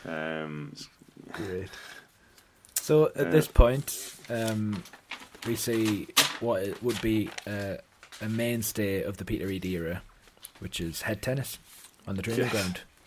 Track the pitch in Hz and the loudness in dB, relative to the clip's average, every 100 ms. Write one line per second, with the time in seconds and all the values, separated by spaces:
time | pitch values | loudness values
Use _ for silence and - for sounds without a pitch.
0 | - 80 78 80 78 76 73 - - - | -8 -4 -2 -4 -4 -6 -8 -10 -16 -18
1 | - - - - 98 92 95 - - - | -20 -20 -14 -10 -6 -6 -8 -12 -16 -18
2 | - _ - - - _ - - - 151 | -20 _ -20 -20 -20 _ -8 -6 4 6
3 | 156 - 143 156 151 - 120 135 - - | 6 4 6 6 6 8 8 8 -2 -8
4 | - - - 117 113 110 107 104 - - | -10 -12 -6 -2 0 0 0 -2 -6 -18
5 | - - - - - 113 - 113 110 104 | -14 -14 -14 -10 -4 -2 0 2 4 2
6 | 78 - - - 117 101 98 85 120 107 | 0 0 0 0 0 0 0 -2 -2 0
7 | 113 110 101 - - 101 101 90 - - | 2 2 0 -6 -6 -4 -4 -6 -10 -20
8 | - - 107 113 117 117 107 - 101 98 | -20 -8 -4 0 0 0 -2 0 0 0
9 | - 101 95 113 95 95 92 87 82 90 | -2 -4 -4 -2 -2 -2 -2 -2 -2 -4
10 | - - - - - - 92 - 85 78 | -8 -20 -20 -20 -20 -12 -8 -4 -4 -4
11 | - 107 - 135 127 - - - - - | -4 -2 -2 -2 -2 -8 -16 -20 -20 -16
12 | - 98 92 117 123 113 92 90 - - | -6 -4 0 0 2 2 0 -4 -8 -20